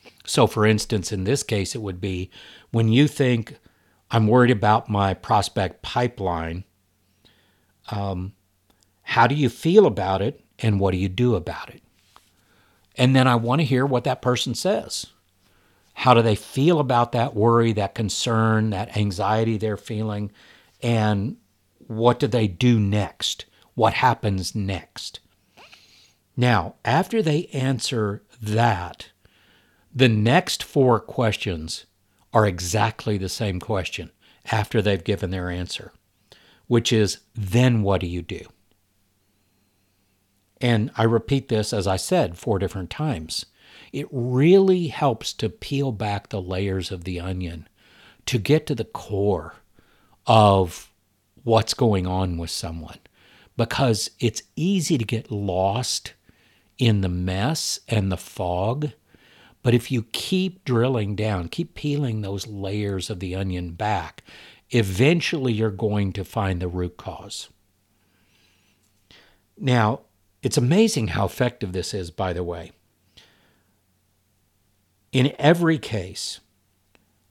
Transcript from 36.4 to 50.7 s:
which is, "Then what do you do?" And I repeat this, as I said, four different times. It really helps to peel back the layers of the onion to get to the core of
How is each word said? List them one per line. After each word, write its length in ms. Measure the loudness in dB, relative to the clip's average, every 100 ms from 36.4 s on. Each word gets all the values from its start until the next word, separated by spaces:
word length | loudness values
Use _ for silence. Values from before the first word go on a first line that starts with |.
| _ _ _
which 260 | 0 2
is, 260 | 2 2 -2 _ -10
"Then 480 | 0 4 4 4
what 160 | 2 0
do 60 | -2
you 140 | -6
do?" 240 | -8 -12 -14 _ _ _ _ _ _ _ _ _ _ _ _ _ _ _ _ _ _ _ _ _
And 300 | 2 2 0 0
I 80 |
repeat 460 | 2 2 2 -2 0
this, 240 | -2 -2
as 140 | -2 -2
I 100 | -2
said, 400 | 0 0 0 -4
four 220 | -4 -2
different 300 | -2 -4 -10
times. 560 | -6 -4 -4 -6 -10 -12 _ _ -20 -12
It 160 | -10 -8
really 760 | -6 -2 2 6 6 6 2 0
helps 460 | 0 0 0 -6
to 160 | -6 -6
peel 420 | -6 -6 -4 -4
back 380 | -4 -4 -6 -6
the 120 | -8
layers 500 | -6 -4 -2 -4 -6
of 120 | -8
the 160 | -8 -8
onion 480 | -6 -6 -8 -10 -16 _ _ _ -20 _ -4
to 100 | -2
get 280 | 2 2 2
to 80 | -6
the 100 | -6
core 680 | -10 -6 -2 0 0 -4 -16 _ _ _ _ _ _ 4
of 640 | 8 8 6 2